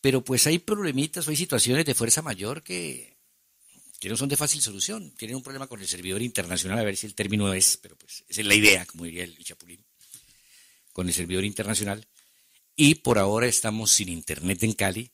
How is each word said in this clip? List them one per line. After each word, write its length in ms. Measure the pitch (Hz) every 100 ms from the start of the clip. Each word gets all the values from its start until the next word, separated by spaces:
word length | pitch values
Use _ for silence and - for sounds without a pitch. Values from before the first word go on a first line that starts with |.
Pero 220 | 135 131
pues 220 | 117 127 151
hay 120 | 170
problemitas, 680 | - 208 185 131 156 - 156
hay 80 | 151
situaciones 500 | 175 120 120 131 147
de 100 | 123
fuerza 260 | 117 156
mayor 400 | 160 98 101 147
que, 540 | - 90 78 64 - _ _ _ _ _ _ - - -
que 80 | -
no 80 | 113
son 140 | 139
de 80 | 143
fácil 240 | 147 147
solución. 540 | 113 98 135 220 170 -
Tienen 180 | 110 131
un 80 |
problema 240 | 131 135 135
con 140 | 117
el 60 | 95
servidor 340 | 90 90 95
internacional, 560 | 120 - 87 90 92 107
a 40 |
ver 120 | 107 98
si 120 | 107
el 80 | -
término 380 | 101 104 101
es, 240 | 95 95 -
pero 200 | - -
pues 260 | - - _
esa 140 | -
es 60 | 104
la 80 | 104
idea, 300 | 104 92 90
como 200 | 80 85
diría 180 | 82
el 200 | 87 82
Chapulín, 400 | 82 - 85 87 _ _ - - _ _ _ - _ _ _
con 140 | - 90
el 60 |
servidor 300 | 85 87 92
internacional. 640 | 98 104 98 104 101 104 - _ _ _ _ _ _ -
Y 200 | 143 156
por 220 | - 110
ahora 300 | 98 110 123
estamos 440 | - 110 107 107
sin 180 | - 95
internet 520 | 85 - - 87 92
en 100 | 113
Cali. 380 | 107 98 90 123